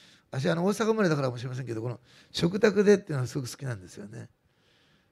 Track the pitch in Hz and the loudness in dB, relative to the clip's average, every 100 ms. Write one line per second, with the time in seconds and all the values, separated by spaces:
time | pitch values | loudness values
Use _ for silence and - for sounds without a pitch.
0 | - _ _ 131 160 165 180 208 220 220 | -20 _ _ -4 0 0 0 0 0 2
1 | 190 151 131 120 127 123 123 110 117 117 | 2 2 0 -4 -8 -8 -6 -6 -6 -8
2 | _ - _ - 170 196 214 190 202 196 | _ -20 _ -2 -2 4 4 6 6 4
3 | - 143 127 147 123 - 135 107 90 - | 2 -4 -2 -6 -8 -8 -8 -10 -12 -16
4 | 104 117 110 _ _ _ _ _ _ _ | -16 -14 -16 _ _ _ _ _ _ _
5 | _ | _